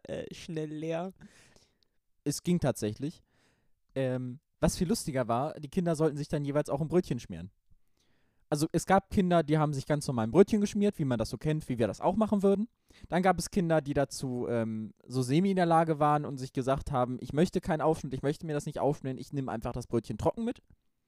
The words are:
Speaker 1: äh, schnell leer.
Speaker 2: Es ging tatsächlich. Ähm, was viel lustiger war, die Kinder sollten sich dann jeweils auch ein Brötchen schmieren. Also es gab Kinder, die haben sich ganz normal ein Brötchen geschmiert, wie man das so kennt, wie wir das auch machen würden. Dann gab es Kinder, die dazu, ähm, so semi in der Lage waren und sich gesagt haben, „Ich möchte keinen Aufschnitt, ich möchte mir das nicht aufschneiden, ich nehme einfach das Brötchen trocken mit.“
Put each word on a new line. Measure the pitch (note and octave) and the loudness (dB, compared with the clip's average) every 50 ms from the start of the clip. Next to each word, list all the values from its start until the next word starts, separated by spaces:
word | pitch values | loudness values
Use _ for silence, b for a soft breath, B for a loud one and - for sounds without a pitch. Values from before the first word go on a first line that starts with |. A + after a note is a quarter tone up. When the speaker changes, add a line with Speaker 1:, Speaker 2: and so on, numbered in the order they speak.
| - - | -8 -8
Speaker 1:
äh, | - - - - - | -8 -8 -8 -10 -12
schnell | - - - E3 D#3 D#3 D3+ D#3 | -14 -12 -10 -8 -6 -6 -6 -8
leer. | D3+ D#3 D#3+ E3 D#3+ F3 F#3+ F#3+ b b b b b b b b b b b b b b b b b _ _ _ _ _ | -8 -6 -4 -4 -4 -6 -6 -10 b b b b b b b b b b b b b b b b b _ _ _ _ _
Speaker 2:
Es | - C#3+ - - | -6 -6 -2 0
ging | - F3 E3+ | 0 0 2
tatsächlich. | - C#3 A2+ - - G#2+ G#2 - B2+ D3+ - - _ _ _ _ _ _ _ _ _ _ _ _ _ _ _ | 2 2 0 0 -2 -4 -4 -4 -6 -8 -8 -10 _ _ _ _ _ _ _ _ _ _ _ _ _ _ _
Ähm, | C3+ C3+ B2+ B2+ B2+ B2+ B2+ B2 C#3 _ _ _ _ | -4 -2 -2 -2 -4 -6 -8 -10 -14 _ _ _ _
was | - E3+ - - | -2 -2 0 0
viel | F#3 D#3+ | 0 0
lustiger | A3 - - - B2+ C3+ B2 G#2+ | 0 -2 -2 -2 -2 -2 0 0
war, | A#2 A#2 C3+ D#3 - - | 0 0 0 -2 -6 -8
die | D3+ C#3 | -12 -6
Kinder | - F#3+ F3 E3+ E3 | -2 -2 0 0 2
sollten | C#3+ D#3+ D#3+ C#3 D3 | 2 2 2 2 0
sich | D3 - | -4 -4
dann | - D3+ D3 | -4 -4 -2
jeweils | C#3 C#3 D3+ D3 - | 0 0 0 0 0
auch | - C#3 | -2 -2
ein | E3 D#3 | -2 0
Brötchen | E3 F3 F3+ - D3+ A#2+ | 2 2 2 2 -2 -6
schmieren. | - - F2+ D#2+ E2+ G2 - _ _ _ - - _ _ _ _ _ _ _ _ _ _ _ _ _ _ | -6 -8 -10 -12 -12 -12 -16 _ _ _ -20 -20 _ _ _ _ _ _ _ _ _ _ _ _ _ _
Also | - D3 D3+ D#3+ | -2 0 0 0
es | - E3+ - - | 0 -2 2 4
gab | F#3+ G3 - _ | 4 4 2 _
Kinder, | - G#3+ G3 F3+ F3 E3+ D#3+ | 0 0 2 4 4 4 4
die | C#3 D3+ D#3 | 4 2 2
haben | D#3 D3 D3 | 2 2 0
sich | C3+ B2+ | -2 -2
ganz | - D#3 C#3+ - - | -2 -2 -2 -2 -2
normal | C#3 A#2+ A2 | -2 -2 0
ein | A2+ | 4
Brötchen | A2+ D#3+ G3+ - - G#3+ | 6 6 6 6 6 2
geschmiert, | G3+ G3+ - G#3 G3+ G3+ - - | 0 0 0 0 0 0 0 0
wie | D#3+ | 0
man | C3+ B2 A2+ | 0 0 0
das | A2 - | 0 -2
so | - A#2 | -4 -4
kennt, | - D3+ D#3 D#3 - - | -2 -2 -2 -2 -2 -4
wie | C3 A2+ | 0 0
wir | A#2 G2+ | 0 0
das | F#2+ - | 0 0
auch | - E3+ F#3 | -2 0 0
machen | G#3 A3 G3+ G#3+ G3+ | 2 2 2 2 4
würden. | F#3 G3 G3 G3 G#3+ - _ _ B B B B B B | 4 4 4 2 0 -4 _ _ B B B B B B
Dann | - F3 | 0 2
gab | F#3 F#3+ F3+ E3+ | 4 4 2 2
es | E3 - | -2 -2
Kinder, | - G#3 F3 E3 D#3+ D#3+ | 0 0 2 4 2 2
die | C#3+ C#3 C#3+ | 2 2 0
dazu, | C#3+ C#3 - - - - C3+ B2 B2 A#2+ - | 0 0 0 -2 -6 -6 -4 -4 -4 -2 -2
ähm, | A#2+ A#2 A2+ A2+ A2 A2 A2 G#2 - _ _ | 0 -2 -2 -2 -4 -6 -8 -10 -12 _ _
so | - B2+ C3 | -6 -2 -2
semi | C3 A#2+ C3+ E3 F#3+ G3+ | 0 2 2 4 4 4
in | G3 | 4
der | F#3 F3+ E3+ | 2 4 4
Lage | E3 E3 E3+ D#3+ D#3+ C#3+ | 4 4 4 4 2 2
waren | D3+ D3 D3 D3 D3 | 4 4 4 2 0
und | - C#3+ C3 | -2 -6 -8
sich | B2+ C3+ | -8 -6
gesagt | - C#3 B2+ B2 C3+ C#3 - - | -4 -2 0 0 0 0 -2 -2
haben, | D3 B2+ B2 B2 B2+ - | -2 0 0 0 -2 -6
„Ich | - - | -8 -4
möchte | - C#3 E3+ F#3 - F#3+ | 0 2 2 2 2 -2
keinen | - - F3 D#3 | -2 -2 -2 0
Aufschnitt, | C#3 D#3 E3 - - D3 C3 | 2 0 0 0 -2 -6 -6
ich | C3 - | -4 -2
möchte | C#3 D3+ - - D#3+ | -2 -2 -4 -6 -6
mir | D3+ | -6
das | D3 - | -6 -6
nicht | D#3+ D3 - | -6 -4 -2
aufschneiden, | F2 C3+ D3+ - - C3+ C3 - | 0 0 0 0 -4 -8 -8 -8
ich | - - - | -10 -8 -6
nehme | C#3+ C3+ B2+ | -6 -4 -4
einfach | - A#2 - B2+ | -6 -6 -6 -6
das | A#2+ B2+ A#2+ | -8 -8 -6
Brötchen | - - A#2 - - A#2 G#2 | -2 -2 -2 -2 -2 -6 -4
trocken | - E3 - - A3+ | -2 -2 -2 0 -2
mit.“ | A3+ C4 - _ _ _ _ _ _ _ _ _ | -6 -6 -8 _ _ _ _ _ _ _ _ _